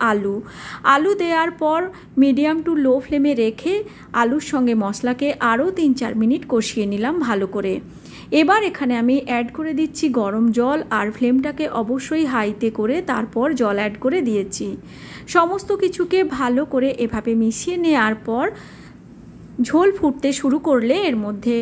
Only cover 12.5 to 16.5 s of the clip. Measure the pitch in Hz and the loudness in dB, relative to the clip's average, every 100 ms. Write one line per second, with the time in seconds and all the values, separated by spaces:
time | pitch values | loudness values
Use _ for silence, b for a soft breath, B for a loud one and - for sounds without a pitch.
12.5 | 208 226 220 214 302 359 233 220 226 269 | -2 -4 -2 -2 -2 -2 -4 -2 -2 -2
13.5 | 269 220 202 208 208 254 349 254 214 190 | 0 0 0 -2 -2 -2 0 0 0 -2
14.5 | - 208 190 B B B B - 349 339 | -6 -8 -8 B B B B 0 2 2
15.5 | 392 - 403 381 359 349 370 359 262 254 | 0 -2 0 0 0 0 2 2 0 0